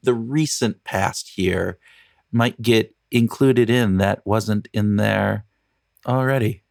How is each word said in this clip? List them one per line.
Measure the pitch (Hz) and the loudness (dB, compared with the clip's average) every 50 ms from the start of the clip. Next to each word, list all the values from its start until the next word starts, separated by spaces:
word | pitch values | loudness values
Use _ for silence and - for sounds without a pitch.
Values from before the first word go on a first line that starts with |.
the | - 127 123 | -2 -2 -2
recent | 117 113 117 139 156 160 143 - - 131 110 98 _ - | -2 -2 -4 -2 -2 -2 -2 -2 -2 -2 -2 -4 _ -10
past | - - 98 95 - - - - - - | -6 -4 -2 -2 -2 -4 -6 -14 -12 -6
here | - 95 90 87 90 92 92 95 - _ - _ - _ _ _ _ _ _ | -2 -2 0 0 -2 -4 -6 -8 -12 _ -20 _ -20 _ _ _ _ _ _
might | - 117 117 123 - - | -2 0 0 0 -2 -4
get | 117 120 117 113 110 113 _ _ _ - | 0 2 2 2 2 0 _ _ _ -2
included | - 120 117 113 - - 143 135 131 127 120 107 | 0 0 0 0 0 2 2 4 4 4 4 2
in | 117 123 120 104 95 95 | 2 2 2 2 2 2
that | 95 98 101 - - | 2 2 0 -2 -4
wasn't | 101 104 110 101 110 107 104 104 - - | -2 -2 -2 0 -2 -4 -4 -4 -6 -4
in | 107 104 104 101 | -2 0 0 0
there | 101 107 107 104 101 101 101 101 107 110 _ _ _ _ _ _ _ _ _ _ _ - - | 2 0 0 0 0 0 0 -2 -4 -6 _ _ _ _ _ _ _ _ _ _ _ -6 -4
already? | 123 131 131 131 135 135 117 107 123 - _ _ | -2 -2 0 0 0 0 -2 -2 -4 -6 _ _